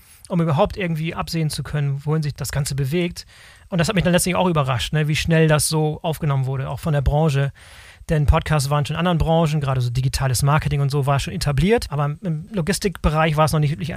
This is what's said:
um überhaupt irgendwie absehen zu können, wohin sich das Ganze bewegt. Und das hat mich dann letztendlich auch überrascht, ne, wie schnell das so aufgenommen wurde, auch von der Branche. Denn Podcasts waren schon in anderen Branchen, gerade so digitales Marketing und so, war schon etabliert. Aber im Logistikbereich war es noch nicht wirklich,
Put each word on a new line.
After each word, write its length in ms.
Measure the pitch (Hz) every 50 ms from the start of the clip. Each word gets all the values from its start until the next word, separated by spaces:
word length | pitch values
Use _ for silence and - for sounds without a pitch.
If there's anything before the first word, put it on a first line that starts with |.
| _ - - - -
um 140 | - 202 170
überhaupt 340 | 165 165 147 151 208 - -
irgendwie 380 | 214 190 170 165 151 160 165 175
absehen 380 | 202 175 - 165 165 160 151
zu 100 | - -
können, 400 | 135 - - 147 143 139 139 143 143
wohin 200 | 147 151 160 151
sich 100 | 147 -
das 180 | - - -
Ganze 220 | - 135 147 - 139
bewegt. 540 | 135 143 131 151 180 175 180 175 - - - - - - - - - - -
Und 80 | 196
das 120 | 170 170 -
hat 40 | 214
mich 80 | 180 160
dann 100 | 180 170
letztendlich 240 | 175 - 185 175 185
auch 60 | 185
überrascht, 440 | 185 170 156 139 131 131 113 - - -
ne, 140 | 151 156
wie 80 | 147 156
schnell 320 | - - - 165 160 160
das 200 | 156 151 151 -
so 320 | - 156 156 156 151 151 -
aufgenommen 460 | - 170 151 - - 147 139 135 131
wurde, 200 | 131 135 131 135
auch 120 | 151 143 -
von 140 | - 165 147
der 80 | 143
Branche. 500 | 131 131 143 147 160 160 135 139 139 139 - - - - - - - - - - - -
Denn 160 | 165 151 147
Podcasts 440 | 120 160 165 - - 156 151 131 139
waren 160 | 147 147 143
schon 100 | - 151
in 40 | 165
anderen 180 | 170 180 175
Branchen, 420 | 156 143 156 165 165 170 151 156 156
gerade 220 | 139 131 131 127
so 80 | 123 123
digitales 520 | 117 131 131 135 - - 139 131 123 -
Marketing 380 | 143 139 147 156 - 143 147 143
und 100 | 143 139
so, 160 | 139 147 131
war 140 | 139 139 135
schon 140 | - 170 196
etabliert. 540 | 175 - 147 143 131 151 196 226 240 - -
Aber 260 | 147 143 147 143 147 165 -
im 240 | 180 160 151 175 208 226
Logistikbereich 840 | 190 156 170 185 - - 202 165 - - 175 151 156 160 165 151
war 100 | 151 156
es 60 | 147
noch 80 | 165 156
nicht 120 | 151 139
wirklich, 220 | 156 185 175 135 -